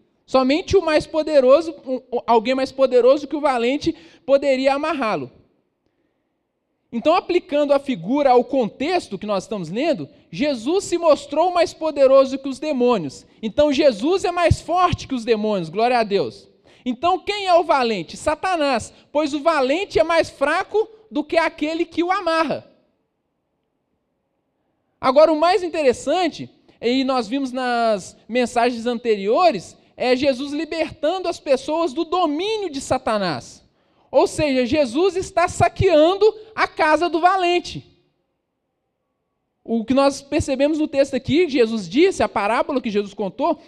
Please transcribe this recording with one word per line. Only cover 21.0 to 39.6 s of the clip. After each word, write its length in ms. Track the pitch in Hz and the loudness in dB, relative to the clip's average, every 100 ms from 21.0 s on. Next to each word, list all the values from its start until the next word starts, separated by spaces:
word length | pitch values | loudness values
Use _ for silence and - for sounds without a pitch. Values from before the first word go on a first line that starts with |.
| _ | _
do 120 | 233 | -8
que 140 | 302 330 | -2 0
aquele 480 | 320 320 302 330 339 | 0 -2 -4 -4 -4
que 180 | - | -4
o 80 | 349 | -2
amarra. 600 | 392 330 320 302 123 - _ _ _ _ _ _ _ _ _ _ _ _ _ _ _ _ _ _ _ _ _ _ _ | -2 -2 -2 -2 -6 -10 _ _ _ _ _ _ _ _ _ _ _ _ _ _ _ _ _ _ _ _ _ _ _
Agora, 300 | 262 262 320 | 0 6 6
o 80 | 302 | 4
mais 220 | 339 381 | 2 0
interessante, 880 | 349 320 269 220 269 349 339 - 127 _ _ _ | -2 0 0 0 -2 -2 -2 -4 -14 _ _ _
e 220 | 233 262 | -2 -2
nós 240 | 262 254 196 | 0 -2 -4
vimos 240 | 277 262 | -4 -6
nas 680 | 254 247 233 226 202 - - - | -6 -4 0 0 -2 -6 -20 -6
mensagens 580 | 240 233 233 240 233 226 | -2 0 0 0 0 -6
anteriores, 880 | 233 240 208 196 277 349 202 - - _ - | -4 -2 -2 0 2 2 0 -6 -20 _ -6
é 180 | 240 254 | -2 0
Jesus 360 | 285 247 285 | 0 -2 -4
libertando 760 | 294 311 330 311 - 294 370 359 | -8 -6 -6 -6 -4 -4 -2 -4
as 120 | 339 | -6
pessoas 540 | 302 262 - 320 330 | -2 -2 -2 -2 -2
do 120 | 254 330 | -4 -4
domínio 640 | 359 330 294 403 440 370 | -2 -2 -2 -4 -4 -6
de 120 | 269 | -8
Satanás. 840 | - 254 247 214 180 123 - - _ _ _ _ _ | -4 -4 -2 -2 -2 -6 -10 -20 _ _ _ _ _
Ou 160 | 262 370 | 2 2
seja, 380 | - 302 254 240 | 0 0 0 0
Jesus 500 | 302 254 262 381 349 | 0 0 0 0 0
está 320 | - 330 349 | -4 -2 -2
saqueando 760 | - 349 - 381 302 320 392 427 427 - | 2 0 2 4 6 6 4 2 2 -6
a 140 | - 370 | -4 -4
casa 420 | - 311 311 349 | 0 2 2 2
do 100 | 320 | 2
valente. 640 | 359 381 349 349 - 143 - _ _ _ _ _ _ _ _ _ _ _ _ _ _ _ _ _ | 2 2 0 -2 -4 -12 -16 _ _ _ _ _ _ _ _ _ _ _ _ _ _ _ _ _